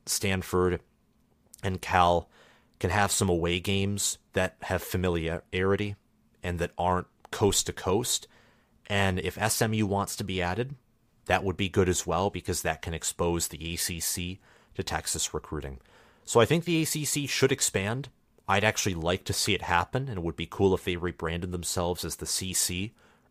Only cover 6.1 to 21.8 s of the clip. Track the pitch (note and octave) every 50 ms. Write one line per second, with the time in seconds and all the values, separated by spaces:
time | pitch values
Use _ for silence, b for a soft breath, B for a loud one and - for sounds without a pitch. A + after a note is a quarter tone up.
6.1 | _ _ _ _ _ _ - F2+ F2 E2 E2+ E2+ - - F2 F2+ F2+ F2+ F2+ -
7.1 | _ _ - - - - A2 G2 F#2 - - - - - - F#2 F#2 A2 B2+ -
8.1 | - - - b b b b b b b b b b b _ - G#2 G2 G2 F#2+
9.1 | F#2 F#2 - F2+ - - G#2 G#2+ - - A#2+ A2 A2 A2 G#2+ G2 G2 G2 G2 -
10.1 | - - A2 F#2 F#2+ F#2 F2 F2 F2 G#2 B2 C3+ C#3+ - _ _ _ _ _ _
11.1 | _ _ - - F#2 F#2 F#2+ G2 F2+ - G2+ F#2 - G#2 F#2+ F2 F2+ - - F2
12.1 | E2+ E2+ F#2+ G2+ - F2+ - - F2+ - - F2 D#2 - - E2+ E2 D#2+ - -
13.1 | - - F2+ E2+ E2+ E2+ E2 - - D2+ D#2+ E2+ E2+ E2 - - F2 E2 - -
14.1 | - F#2 F2 F2 F#2 - b b b b b b b - F#2 - - D#2 - -
15.1 | - D#2+ - - - D#2 - - D#2 D2+ C#2 C#2 C2+ - b b b b b b
16.1 | b b b - - A#2+ A2+ - D3 E3+ E3 F3 E3+ D#3+ D#3 - - D#3 D3 -
17.1 | - D3 C#3+ C3 - - - C3+ C#3 - - - - G2+ F#2+ G2+ A#2 C3 C#3 -
18.1 | - _ _ _ _ _ _ - F#2+ G2+ G2+ G#2+ G#2 - - G#2+ F#2 E2 D#2+ E2+
19.1 | F#2 G2 - - G2+ - - - G2 F2 - - F2+ E2+ - - - C3 C3+ C#3
20.1 | A2+ F#2 E2 E2+ D#2 - E2+ - - - G2 F#2+ F#2 F2 - F#2 F2+ E2+ E2+ F2+
21.1 | E2+ - E2+ D#2+ E2+ F2 F2+ F2+ F2 F2+ E2+ - - F#2+